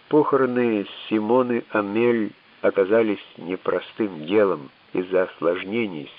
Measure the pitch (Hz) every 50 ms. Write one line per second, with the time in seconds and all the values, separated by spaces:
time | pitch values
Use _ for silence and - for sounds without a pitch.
0 | _ - - 151 143 - - 135 135 123 123 123 120 117 110 104 95 - - -
1 | - - 110 110 107 107 120 131 127 123 120 117 - - - 107 101 98 101 113
2 | 120 120 120 113 107 101 - _ _ _ _ _ - 101 - 98 98 92 107 117
3 | 113 107 101 98 - - - - - 82 92 92 - 98 92 90 - - - -
4 | 113 98 92 78 76 80 98 110 104 95 85 73 69 67 _ _ _ _ - 92
5 | 92 92 92 90 90 87 - - 76 85 87 92 92 95 104 120 117 101 87 76
6 | 69 67 -